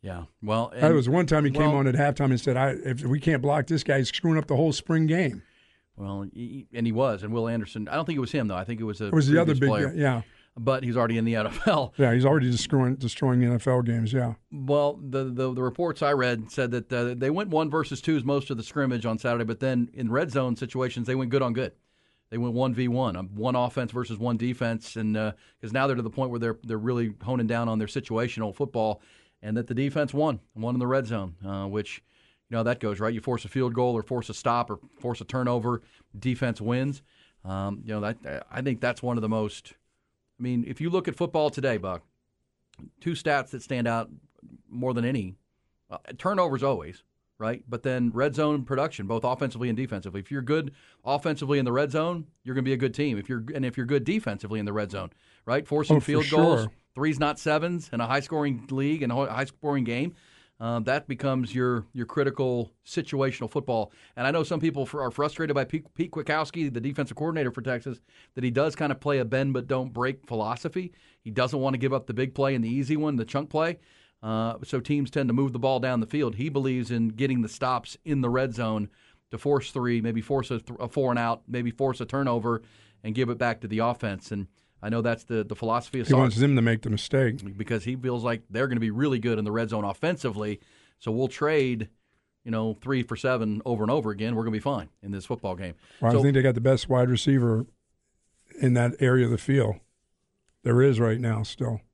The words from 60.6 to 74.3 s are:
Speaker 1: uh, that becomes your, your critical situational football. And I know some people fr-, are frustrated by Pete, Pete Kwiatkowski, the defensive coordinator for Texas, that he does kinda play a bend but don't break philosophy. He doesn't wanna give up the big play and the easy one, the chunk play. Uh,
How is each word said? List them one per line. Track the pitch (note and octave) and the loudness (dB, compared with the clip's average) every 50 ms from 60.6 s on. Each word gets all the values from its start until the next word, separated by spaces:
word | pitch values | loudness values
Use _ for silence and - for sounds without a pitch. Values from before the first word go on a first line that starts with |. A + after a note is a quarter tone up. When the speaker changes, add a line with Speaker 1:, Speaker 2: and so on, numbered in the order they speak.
Speaker 1:
uh, | A2+ A#2 A#2 A#2+ | -4 -4 -2 -2
that | A2 A#2+ C3+ D3 C#3+ - | 0 0 0 0 0 -4
becomes | C#3 A2+ - C#3 C3+ C3 B2 A2 | -8 -4 -2 0 0 0 -2 -2
your, | G2+ B2+ B2 B2 B2 A#2 G2+ - | -2 0 2 2 0 0 -4 -6
your | _ B2 A#2+ | _ -8 -8
critical | A2+ - D3 C#3 C3+ C3+ - C3+ B2+ B2 A#2+ A2+ G2 _ _ _ | -4 0 0 0 0 0 0 0 0 0 -2 -2 -6 _ _ _
situational | - - F3 D3 - - C3+ C3+ C3+ B2 - A#2+ A2 | -6 -6 -6 -4 -2 -2 0 0 0 0 -4 -8 -4
football. | - D3+ - - B2 A2+ G#2 - _ - - - _ | -4 -4 -2 0 0 0 0 -2 _ -20 -20 -18 _
And | - B2 C3+ | -2 -2 0
I | |
know | D3+ E3+ D#3 | 2 0 0
some | - F3 D#3 | 0 -2 0
people | D#3+ E3 C#3+ C#3 C3+ | 0 0 0 0 -4
fr-, | A#2 - D3 | -4 -4 -4
are | C3+ B2 | -4 -4
frustrated | - - D3 D3+ D3 - E3 D#3 C#3+ | -2 0 -2 -2 0 -4 -2 0 0
by | C#3 C3 | 0 0
Pete, | C3 - D#3+ C#3+ - _ | 0 -2 -6 -6 -8 _
Pete | - E3 F3 | -4 -4 -4
Kwiatkowski, | - D#3+ C#3+ - D3+ D#3 D#3 D3 - E3 D#3+ C#3+ | -4 -8 -2 -2 0 0 -2 -4 -4 -4 -4 -2
the | A#2 A#2 | -2 -4
defensive | A#2 C#3 C#3+ - C#3+ A#2+ - | -4 -4 -4 -4 -4 -6 -4
coordinator | - D3 E3 D#3+ D#3+ C#3 B2 | -6 -4 -4 -2 -2 -2 -2
for | A#2+ - | -4 -6
Texas, | A2+ C3+ B2+ A#2+ A2+ C3+ A#2+ - _ _ _ - - _ _ | -6 -4 -6 -4 -6 -10 -12 -12 _ _ _ -20 -20 _ _
that | - B2 | -2 -2
he | B2+ | 0
does | A#2+ B2+ C#3+ D#3+ C#3+ | 2 2 2 2 0
kinda | - D#3 C#3+ C3+ | -2 -2 -2 -2
play | C3+ - D3 C#3+ C3+ | -2 -2 0 0 0
a | B2 | 0
bend | A2+ B2 C3 C3+ C#3 C3+ | 0 0 0 0 0 0
but | B2+ A#2+ | -2 -2
don't | C3 C#3 C3+ B2+ B2+ | -2 -2 -2 -2 -4
break | A#2 A#2 B2 C3 C3+ C3+ _ | -4 -2 -2 -2 -2 -6 _
philosophy. | - B2 A2+ G#2+ G#2+ A#2+ A#2+ - E3 - F#3 F#3 F3 - _ _ _ _ _ | -6 -4 -2 -2 -2 -4 -4 -6 -6 -6 -6 -6 -6 -12 _ _ _ _ _
He | _ A2+ | _ -6
doesn't | G#2+ B2+ B2 B2 D3 C#3 | -2 0 0 0 0 0
wanna | C3 C3+ C3+ B2 | 0 0 0 0
give | B2+ C3+ | 0 0
up | C3 C3 - | 0 0 -2
the | - A#2 | -4 -4
big | A#2 C3 C3+ C3+ | -4 -4 -4 0
play | - C3+ C3+ C3+ | 0 0 0 2
and | B2 | 0
the | A2+ A2+ | 0 0
easy | A#2+ C#3 C#3 B2+ D#3 | 0 -2 0 0 0
one, | D3+ D3+ D3+ C#3+ | 0 0 0 0
the | B2 A2+ | -2 -2
chunk | A2 - C#3 D3+ D3 | -2 -4 -4 -4 -2
play. | - D#3 D#3+ E3 F3 - _ _ _ _ _ _ _ _ | -2 0 0 0 -2 -6 _ _ _ _ _ _ _ _
Uh, | - A2 | -6 -4